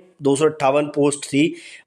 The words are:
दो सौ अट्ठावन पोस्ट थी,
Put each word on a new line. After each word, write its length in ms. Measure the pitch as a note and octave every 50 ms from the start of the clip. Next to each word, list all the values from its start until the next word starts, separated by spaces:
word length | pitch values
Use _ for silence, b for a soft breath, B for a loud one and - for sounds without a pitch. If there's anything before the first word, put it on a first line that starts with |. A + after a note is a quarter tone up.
| - _ _ _
दो 140 | C#3+ C3+ C#3
सौ 100 | C3 D#3
अट्ठावन 400 | D#3 D3+ - C#3+ C3+ C3+ D3 D3
पोस्ट 400 | D3 D3 D3 C#3+ C#3+ C#3 C#3+ -
थी, 300 | - - C#3 D3+ E3+ E3 B B B B B B